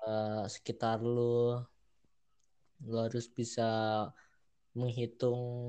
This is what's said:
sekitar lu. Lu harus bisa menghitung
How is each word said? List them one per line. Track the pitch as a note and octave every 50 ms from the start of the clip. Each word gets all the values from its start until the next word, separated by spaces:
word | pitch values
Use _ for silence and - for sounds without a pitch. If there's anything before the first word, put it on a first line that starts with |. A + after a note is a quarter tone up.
| A2 A2 A2 G#2+ G#2+ G#2+ G#2+ G#2+ G2+ G#2+
sekitar | - - - - A2+ - A#2+ A2+ A2+ G#2+
lu. | A2+ A#2+ A#2+ A#2+ A#2+ A#2+ A#2+ A#2+ A#2+ A#2+ A#2+ B2 B2 - _ _ _ _ _ _ _ _ _ _ _ _ _ _ _ _ _ _ _ _ _ - C#3
Lu | A2+ A2+ A2+
harus | A2+ A2+ A#2+ A#2+ A#2 -
bisa | - - A#2 A#2 - A#2+ A2+ A2+ A2 A2 A2 A2 A2 G#2+ G#2 - - - - _ _ _ _ _ _ _ _ _ - A#2+
menghitung | B2+ B2 A#2 B2 A#2+ A#2 - - C3 B2 A#2+ B2 B2 B2 A#2+ B2 A#2+